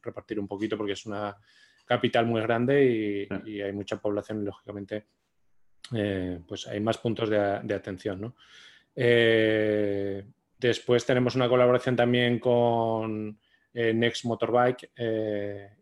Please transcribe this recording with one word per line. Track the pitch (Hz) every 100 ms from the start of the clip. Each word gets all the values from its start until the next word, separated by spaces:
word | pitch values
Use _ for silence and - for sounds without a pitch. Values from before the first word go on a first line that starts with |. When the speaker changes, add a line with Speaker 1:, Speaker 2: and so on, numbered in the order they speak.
Speaker 1:
repartir | 117 110 - 107
un | 98
poquito | 101 107 107
porque | 104
es | 98 110
una | 104 104 101 _ _ _ _
capital | - 120 127 120 117
muy | 117
grande | 113 117 123 143 135
y, | 113 107 101 101
Speaker 2:
Sí. | 98 110
Speaker 1:
y | 104
hay | 101
mucha | 101 98 104
población | 107 104 - 107
y | 101
lógicamente, | 101 - 101 101 107 - _ _ _ _ _ _ _ -
eh, | 117 104 95 92 87 87
pues | 98 -
hay | 107
más | 107 113
puntos | 120 110 110
de, | 107 101 101
de | 101
atención, | 101 - 92 107 95
¿no? | 110 - _ - - - _ -
Eh, | 120 117 113 113 110 110 107 104 104 101 98 98 101 _ _ -
después | 123 110 - 120 -
tenemos | 123 123 131
una | 123
colaboración | 127 123 123 - 120
también | 120 123 120 120
con, | 127 120 120 117 113 110 110 107 107 107 _ _ _
eh, | 117 113
Next | 113 117 - 120
Motorbike, | 110 113 120 123 123 - -
eh, | 117 110 110 104 101 101 101 104